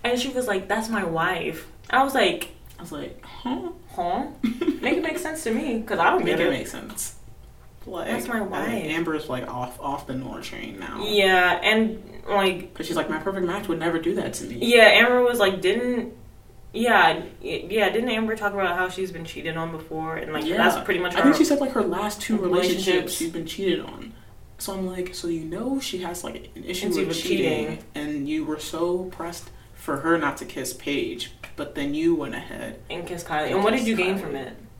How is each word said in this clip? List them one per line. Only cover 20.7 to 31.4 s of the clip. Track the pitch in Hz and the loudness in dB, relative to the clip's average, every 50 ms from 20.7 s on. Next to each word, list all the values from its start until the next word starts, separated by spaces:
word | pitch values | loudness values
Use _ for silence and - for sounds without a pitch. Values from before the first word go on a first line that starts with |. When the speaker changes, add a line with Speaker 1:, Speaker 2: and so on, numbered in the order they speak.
| - - - | 4 2 0
Speaker 1:
pretty | - 185 175 | 0 0 0
much | 180 175 180 | 0 0 2
Speaker 2:
I | - | 6
think | - 277 311 | 6 6 8
Speaker 1:
her | - | 8
Speaker 2:
she | 311 | 6
said, | - 285 285 | 4 4 2
like, | 277 254 | 2 0
her | - 233 | 0 0
last | 196 175 185 190 208 208 208 - | 0 0 0 -2 -2 -4 -4 -6
two | - - 220 196 | -2 -2 0 2
relationships | 185 175 180 180 - 185 180 190 - | 2 4 4 4 4 4 2 2 2
Speaker 1:
relationships. | 190 180 180 - - - | 4 2 2 2 -2 -4
Speaker 2:
she's | - 165 165 | -4 -4 -4
been | - 170 160 | -4 -6 -6
cheated | - - - 196 185 165 - | -6 -6 -2 0 0 0 0
on. | - - - - - - - - - - - - - - - - | -2 -8 -12 -12 -14 -14 -16 -18 -20 -20 -20 -20 -20 -20 -14 -10
So | - - 196 | -8 -8 -4
I'm | 190 185 | -4 -4
like, | 185 180 180 180 180 - | -4 -4 -4 -6 -6 -8
so | - - 170 | -6 -4 -4
you | 165 160 156 | -4 -4 -4
know | 160 170 196 240 262 277 269 | -6 -6 -4 -2 -2 -2 -2
she | - - - 180 | -4 -4 -6 -6
has, | 180 175 170 - - | -6 -6 -8 -8 -8
like, | - - - - - - | -10 -10 -12 -14 -16 -16
an | 170 - | -14 -8
issue | - 185 185 202 185 | -6 -6 -4 -2 0
Speaker 1:
Issue | 175 196 | 2 2
Speaker 2:
with | 190 165 | 0 0
Speaker 1:
with | 165 165 | -2 -4
Speaker 2:
cheating, | - 185 170 - - 160 156 151 151 156 | 0 0 0 2 2 2 2 0 0 -4
Speaker 1:
cheating. | 160 - - - - | -6 -8 -10 -12 -8
Speaker 2:
and | 147 147 147 151 143 139 147 | -6 -6 -4 -4 -4 -4 -2
you | 156 156 151 | -2 -4 -2
were | 151 151 151 | -4 -4 -6
so | - - - 160 170 175 180 180 185 | -6 -8 -2 -2 0 0 0 -2 -4
pressed | 185 - - 165 170 170 - - - - - - - - | -6 -8 -8 -8 -8 -8 -12 -14 -16 -20 -20 -20 -20 -20
for | - - - 143 135 | -12 -6 -4 -4 -2
her | 139 165 165 | 2 2 2
not | 160 151 143 139 - | 2 2 -2 -4 -4
to | 135 | -10
kiss | - - - 131 - | -10 -8 -6 -6 -6
Paige, | - - - 143 143 139 - - - - - - - - | -8 -6 -6 -4 -2 -2 -2 -4 -6 -8 -10 -10 -12 -16